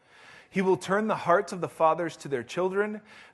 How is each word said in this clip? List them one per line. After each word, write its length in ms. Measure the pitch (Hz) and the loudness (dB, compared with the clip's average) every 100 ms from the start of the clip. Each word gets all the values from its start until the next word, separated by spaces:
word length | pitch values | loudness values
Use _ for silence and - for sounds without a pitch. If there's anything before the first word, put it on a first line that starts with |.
| _ - - - - | _ -20 -20 -20 -6
He 120 | 185 | -2
will 140 | 190 180 | 2 0
turn 320 | - 202 220 | 2 0 0
the 80 | 151 | 0
hearts 380 | 175 185 196 | 4 2 2
of 80 | 185 | -6
the 80 | 151 | -8
fathers 480 | - 160 160 165 - | 2 2 2 -2 -8
to 100 | 151 | -6
their 160 | 131 | -4
children 560 | 110 175 185 196 214 214 - - - | -4 -2 0 0 -2 -6 -14 -20 -16